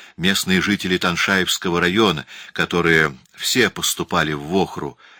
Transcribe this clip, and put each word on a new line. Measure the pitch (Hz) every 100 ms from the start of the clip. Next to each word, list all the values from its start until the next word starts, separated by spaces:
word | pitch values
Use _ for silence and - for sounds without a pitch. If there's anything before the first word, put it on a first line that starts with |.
| - -
местные | 90 95 - 92
жители | 92 101 95 90
Таншаевского | 90 85 - 98 90 - 92 87
района, | 87 98 107 78 - - -
которые | - 82 87 82 80 78 65 _
все | - - 127 107
поступали | - - - 87 90 78
в | 76
Вохру | 73 95 82 - 73 - - -